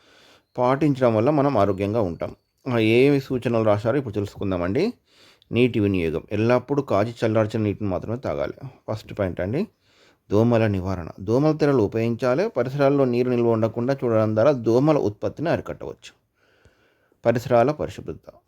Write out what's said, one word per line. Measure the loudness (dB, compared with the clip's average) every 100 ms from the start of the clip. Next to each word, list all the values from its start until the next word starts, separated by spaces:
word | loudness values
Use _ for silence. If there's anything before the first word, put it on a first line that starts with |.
| _ _ _ _ _ -2
పాటించడం | 0 2 0 2 2 4
వల్ల | 2
మనం | 2 2 2
ఆరోగ్యంగా | 2 0 -2 -2
ఉంటాం. | -2 -4 -10 -12 _ _ -4
ఆ, | 0
ఏమి | 4 4 4 2
సూచనలు | -2 -4 -2 0
రాశారో | 2 2 0 -2
ఇప్పుడు | -4
తెలుసుకుందామండి. | -6 -6 -6 -4 -2 -2 -2 -2 -6 _ _ _ _ -4
నీటి | 0 2 2
వినియోగం, | 0 0 -2 -4 -6
ఎల్లప్పుడూ | -2 2 0 0 -4
కాచి | 0 0 -2 -2 -2
చల్లార్చిన | 0 0 -2
నీటిని | -2 -2 -4
మాత్రమే | -6 -6 -8
తాగాలి. | -6 -6 -6 -8 -18 -16 -12
ఫస్ట్ | -10 -10 -6
పాయింట్ | -6 -4
అండి, | -4 -4 -6 _ _ _ _ _ -2
దోమల | 2 4 4 2
నివారణ. | 0 -4 -6 -8 -10
దోమల | -2 0 2
తెరలు | 2 2 2
ఉపయోగించాలి. | 2 0 -2 -2 -2 0 -2
పరిసరాల్లో | -2 -4 0 2 2 2
నీరు | 0 0
నిల్వ | 0 2
ఉండకుండా | 2 0 -2 -4 -2
చూడడం | 0 2 2 2
ద్వారా | 2
దోమల | 2 2 4 4 2
ఉత్పత్తిని | 0 -4 -8 -4 -4
అరికట్టవచ్చు. | -4 -4 -12 -12 -14 -20 _ _ _ _ _ _ _ _ _ _ _ -2
పరిసరాల | 0 2 2 2
పరిశుభ్రత, | 0 -6 -10 -14 -14 -18 -20